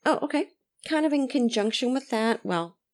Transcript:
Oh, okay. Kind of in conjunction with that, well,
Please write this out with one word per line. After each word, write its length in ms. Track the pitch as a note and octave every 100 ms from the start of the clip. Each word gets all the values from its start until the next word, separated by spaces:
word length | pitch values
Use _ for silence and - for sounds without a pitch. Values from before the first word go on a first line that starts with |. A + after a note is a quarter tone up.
Oh, 140 | D4+ D4
okay. 260 | D4 D4 G4+ _ _ _ -
Kind 180 | D#4 D#4
of 60 |
in 160 | C#4+ C4
conjunction 640 | C#4+ A#3 A3+ G#3 - B3
with 160 | B3+ -
that, 340 | A3 A3+ A#3
well, 340 | G3+ F3 E3+ - _